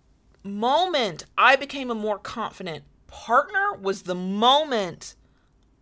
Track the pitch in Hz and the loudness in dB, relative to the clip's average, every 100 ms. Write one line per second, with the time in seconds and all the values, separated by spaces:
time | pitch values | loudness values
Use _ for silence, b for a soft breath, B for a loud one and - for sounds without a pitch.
0 | _ _ _ _ 196 202 233 302 370 302 | _ _ _ _ -10 -2 2 2 2 0
1 | 214 151 - - 226 269 277 277 254 226 | -2 -6 -8 4 4 4 0 -8 -6 -4
2 | 214 196 - 233 208 - 185 147 - _ | -4 -6 -8 -8 -8 -8 -12 -12 -14 _
3 | - - - 240 - 392 403 196 196 196 | -20 -10 2 2 4 0 -2 -2 -4 -4
4 | 175 180 185 202 240 285 311 233 180 139 | -4 -4 -4 4 6 6 4 -2 -2 -8
5 | - - _ _ _ _ _ _ | -16 -20 _ _ _ _ _ _